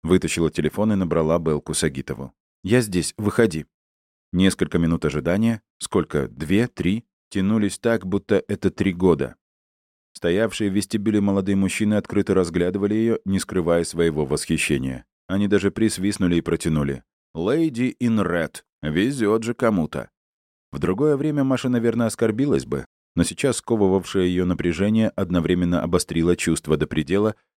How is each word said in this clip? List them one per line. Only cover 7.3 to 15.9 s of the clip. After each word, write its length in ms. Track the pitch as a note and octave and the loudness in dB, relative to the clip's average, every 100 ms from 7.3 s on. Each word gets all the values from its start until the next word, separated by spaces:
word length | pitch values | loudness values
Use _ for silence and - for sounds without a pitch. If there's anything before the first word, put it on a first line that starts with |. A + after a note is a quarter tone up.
| G2 F#2+ A2 G2+ - | -2 0 2 0 -2
так, 260 | A#2 A2+ F#2 | -2 -2 -2
будто 340 | G2 - G2+ - | -4 0 0 0
это 240 | G2+ F#2+ | -2 -2
три 220 | - G2 | 0 -2
года. 420 | F2 F#2 D2+ C2 - _ _ _ _ _ _ _ | 2 4 4 0 -8 _ _ _ _ _ _ _
Стоявшие 580 | - F2 F#2 A2 - G#2 | -6 0 2 0 -2 -2
в 40 | |
вестибюле 460 | G2 G2+ A2 G#2 G#2+ | -2 -2 -2 0 2
молодые 360 | G2+ G2 F#2+ G2 | 2 0 0 0
мужчины 380 | F#2+ - G#2 | 0 0 0
открыто 400 | G#2+ - G#2 G2 | 0 0 -2 2
разглядывали 600 | F#2+ E2+ E2+ F2 F#2+ G2+ | 2 2 0 0 0 0
ее, 240 | G#2+ A2+ A2+ | 2 0 0
не 160 | - G2 | -2 -2
скрывая 420 | - F2+ E2 E2+ | 0 -2 2 2
своего 420 | E2 E2 E2+ D2+ | 0 0 0 0
восхищения. 840 | C#2+ C#2+ - D#2+ - C#2+ C2 B1+ - _ - | -2 -2 -2 -2 0 0 -2 -8 -14 _ -6
Они 220 | G2 G2+ | -2 2
даже 240 | G2 G2 | 2 0
присвистнули 640 | F2+ A2 | 0 -2